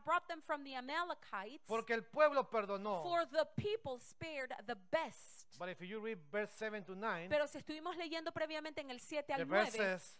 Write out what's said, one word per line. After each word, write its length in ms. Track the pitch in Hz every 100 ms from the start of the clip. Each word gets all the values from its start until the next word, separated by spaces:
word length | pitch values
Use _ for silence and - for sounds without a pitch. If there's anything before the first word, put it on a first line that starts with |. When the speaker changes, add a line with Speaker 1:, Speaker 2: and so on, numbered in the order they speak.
Speaker 1:
brought 220 | 294 349 -
them 120 | 330 -
from 160 | 302
the 140 | 277 262
Amalekites, 880 | 254 311 349 302 - 208 208 294 -
Speaker 2:
porque 240 | 226 226
el 100 | 226
pueblo 440 | - - 202 262 190
perdonó." 540 | 226 196 196 208 185
Speaker 1:
for 240 | 349 339 302
the 180 | 302 294 -
people 420 | 415 440 277 247
spared 540 | - - 330 294 254 254 202
the 100 | 202 -
best." 440 | 320 320 - - - - -
Speaker 2:
But 120 | 180
if 100 | 175
you 200 | 180 214
read 180 | 220 202 147
verse 220 | 208 208
seven 320 | - 220 208
to 100 | 185
nine, 340 | 190 220 175 180
Speaker 1:
Pero 160 | 294 294
si 100 | 302
estuvimos 380 | - 311 330 339
leyendo 340 | 330 330 330
previamente 520 | 339 311 311 311 302
en 80 | 277
el 100 | 247
siete 320 | - 302 285
al 60 | 175
Speaker 2:
the 40 | 156
Speaker 1:
nueve, 180 | 190
Speaker 2:
verse 120 | 220 220
says, 400 | 196 180 -